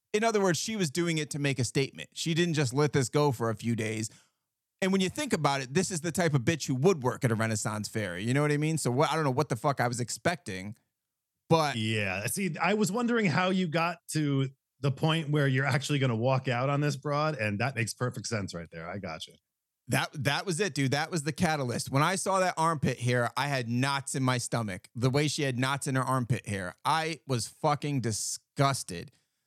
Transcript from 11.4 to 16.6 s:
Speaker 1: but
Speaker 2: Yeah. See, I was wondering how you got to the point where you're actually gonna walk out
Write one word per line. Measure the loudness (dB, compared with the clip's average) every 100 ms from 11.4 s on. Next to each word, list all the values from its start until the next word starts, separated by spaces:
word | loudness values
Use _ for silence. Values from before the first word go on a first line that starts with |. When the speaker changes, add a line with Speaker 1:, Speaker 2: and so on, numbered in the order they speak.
| 2
Speaker 1:
but | 4 4 0
Speaker 2:
Yeah. | 0 0 -2 -2 -4
See, | -4 -4 -2
I | 0
was | 2 0
wondering | 0 0 2 2
how | 2 2
you | 2 0
got | 0 -2 -4 -6
to | -2 0 0 0 -6 _ _
the | -4
point | 0 2 2 2
where | 2 2
you're | 2 2
actually | 0 0 0
gonna | 2 2
walk | 2 2 0
out | 0